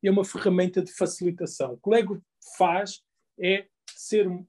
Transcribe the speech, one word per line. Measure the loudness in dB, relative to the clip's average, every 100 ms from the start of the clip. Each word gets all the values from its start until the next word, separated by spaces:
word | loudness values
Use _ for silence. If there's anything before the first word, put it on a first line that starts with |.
e | 2
é |
uma | 2 2
ferramenta | 0 2 2 2 0
de | -4
facilitação. | -2 -4 -2 -4 -4 -8 -6 -6
O | -4
que | 2
o |
Lego | 2 2 -6 -12 _ -20 0
faz | 2 2 -4 -10 _ _ _ -6
é | -2 -2 -4 _ -20
ser | -20 -2 0 2
um, | -2